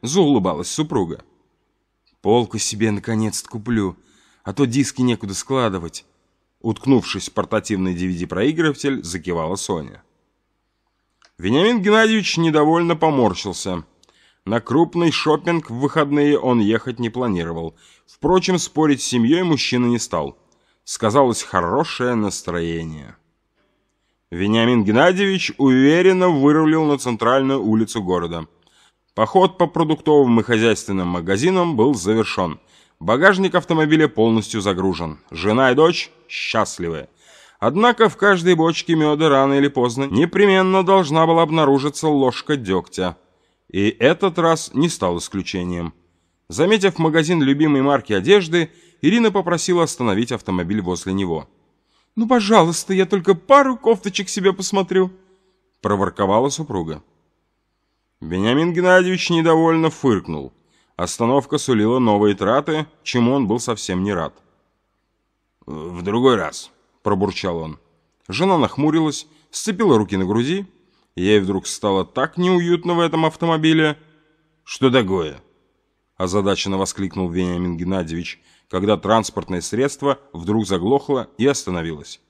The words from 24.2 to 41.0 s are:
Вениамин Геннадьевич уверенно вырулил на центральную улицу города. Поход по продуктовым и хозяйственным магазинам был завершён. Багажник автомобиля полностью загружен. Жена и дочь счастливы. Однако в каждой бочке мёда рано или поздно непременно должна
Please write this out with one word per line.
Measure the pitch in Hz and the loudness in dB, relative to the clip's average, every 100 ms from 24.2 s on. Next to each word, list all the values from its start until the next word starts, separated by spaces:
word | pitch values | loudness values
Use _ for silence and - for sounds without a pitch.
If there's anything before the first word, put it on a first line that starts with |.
| _ | _
Вениамин | 85 101 110 117 123 | -6 -2 2 2 2
Геннадьевич | 101 110 165 185 196 190 - - | 2 4 2 2 0 -2 -6 0
уверенно | 139 127 139 165 180 185 180 | 2 4 4 4 4 4 2
вырулил | 156 139 151 160 160 | 4 4 4 2 2
на | 156 139 | 0 -2
центральную | 123 113 117 135 135 135 | -2 -2 2 2 2 -2
улицу | 104 110 110 117 | 0 0 0 -4
города. | 90 90 85 82 80 _ _ _ _ _ _ | -2 -2 -2 -8 -12 _ _ _ _ _ _
Поход | - - 185 185 - | -4 0 2 2 2
по | 170 | -2
продуктовым | - 156 151 - 147 131 113 | 0 0 0 4 4 6 4
и | |
хозяйственным | 107 117 113 104 - 95 90 | 2 2 2 0 -2 -4 -2
магазинам | 90 85 98 160 185 175 | -4 -2 0 0 0 0
был | 135 120 | 2 2
завершён. | 127 87 110 107 - 90 76 _ _ _ _ | 2 0 0 0 -2 -4 -6 _ _ _ _
Багажник | 82 123 190 190 190 180 | -2 2 4 4 2 0
автомобиля | - 160 156 156 151 | 0 0 2 4 2
полностью | - 113 113 107 110 | 2 2 2 -2 -4
загружен. | 98 90 95 82 82 76 _ | -2 0 -2 -2 -6 -10 _
Жена | 82 95 113 131 | -6 -2 2 4
и | |
дочь | 127 160 175 - _ _ | 6 4 2 -8 _ _
счастливы. | - - 113 101 - 85 78 - _ _ - - _ | -12 -4 -2 -4 -6 -8 -8 -12 _ _ -20 -20 _
Однако | 113 151 233 233 220 | -2 2 2 4 2
в | - | 2
каждой | 202 185 170 175 | 2 2 2 2
бочке | 165 160 - | 2 0 -2
мёда | 160 151 147 156 | 2 2 2 4
рано | 139 135 | 4 4
или | 139 143 | 2 2
поздно | 139 123 117 | 2 -2 0
непременно | 139 98 170 190 202 190 185 190 | -2 0 0 4 4 4 4 2
должна | 185 190 | 4 2